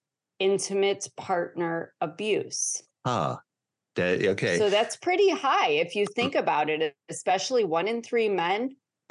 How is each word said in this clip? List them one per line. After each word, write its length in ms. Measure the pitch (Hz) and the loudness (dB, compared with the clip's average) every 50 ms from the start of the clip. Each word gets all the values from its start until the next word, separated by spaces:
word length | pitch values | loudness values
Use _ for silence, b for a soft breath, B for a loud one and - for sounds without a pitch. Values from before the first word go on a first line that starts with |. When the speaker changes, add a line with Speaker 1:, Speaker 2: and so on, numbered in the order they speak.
| _ _ _ _ _ _ _ - | _ _ _ _ _ _ _ -2
Speaker 1:
intimate 680 | 190 196 196 190 196 - 196 196 196 202 196 196 - - - | 0 2 2 2 0 -2 0 0 2 0 0 -2 -6 -14 -12
partner 760 | - - - 190 175 175 - - - 175 170 165 165 - - _ - | -10 -6 -2 -2 -2 -2 -4 -4 -4 -4 -4 -4 -4 -6 -8 _ -6
abuse. 800 | 170 160 165 - 208 220 196 151 - - - - - - - - - _ _ _ - | -6 -6 -6 -4 -2 0 0 0 0 -4 -6 -4 -4 -4 -6 -8 -12 _ _ _ -4
Speaker 2:
Ah, 340 | 127 123 104 78 67 62 - - _ _ _ _ _ _ _ _ _ - | -2 0 0 0 -2 -2 -6 -12 _ _ _ _ _ _ _ _ _ -4
they, 340 | - 87 90 92 - - 98 | -2 0 2 2 2 2 0
okay. 280 | 95 92 - 110 87 | 0 0 0 0 2
Speaker 1:
So 120 | 87 - - | 2 2 4
that's 260 | 190 208 226 - - | 4 2 2 0 -2
pretty 340 | - - 349 359 349 403 392 | -6 -2 0 2 4 4 4
high 400 | 320 - - 269 302 392 302 180 | 4 2 0 2 2 2 2 2
if 240 | 147 147 175 170 - | 2 0 0 0 0
you 100 | 208 208 196 - | -2 -2 -2 -2
think 180 | - 240 269 - | -2 -2 0 0
Speaker 2:
Mm. 60 | 302 | 0
Speaker 1:
about 300 | 220 180 156 147 151 147 | 0 0 0 0 0 0
it, 260 | 156 151 160 151 - _ _ - | 0 0 -2 -4 -4 _ _ -14
especially 560 | 165 - - - 180 190 - - 262 247 214 | -12 -6 0 0 0 0 0 0 0 2 2
one 220 | 170 156 165 170 | 2 2 0 0
in 140 | 208 233 233 | 0 -2 -4
three 280 | 226 - - 233 226 214 | -4 -2 0 0 2 2
men. 480 | 202 180 170 170 190 214 247 269 269 _ _ _ _ _ _ - | 2 0 0 0 0 0 -2 -4 -6 _ _ _ _ _ _ 0